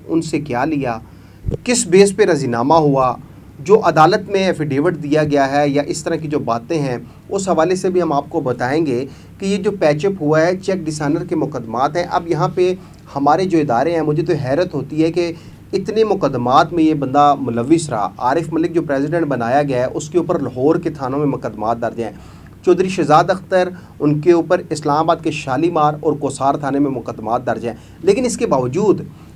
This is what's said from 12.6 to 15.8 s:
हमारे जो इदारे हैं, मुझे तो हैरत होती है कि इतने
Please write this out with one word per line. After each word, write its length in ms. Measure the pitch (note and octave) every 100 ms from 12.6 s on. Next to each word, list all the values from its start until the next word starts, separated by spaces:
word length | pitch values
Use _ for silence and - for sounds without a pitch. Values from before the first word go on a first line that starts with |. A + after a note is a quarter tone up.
| F3+ F#3 - - -
हमारे 320 | C#3+ C3+ D#3+ F#3+
जो 140 | E3
इदारे 340 | D3 A#2 D#3
हैं, 80 | E3
मुझे 220 | D3+ D#3
तो 100 | E3 D3+
हैरत 380 | B2 D3 F3+
होती 280 | D3 B2+ D3+
है 100 | D#3+
कि 220 | E3 E3+ D#3+ - - -
इतने 280 | G3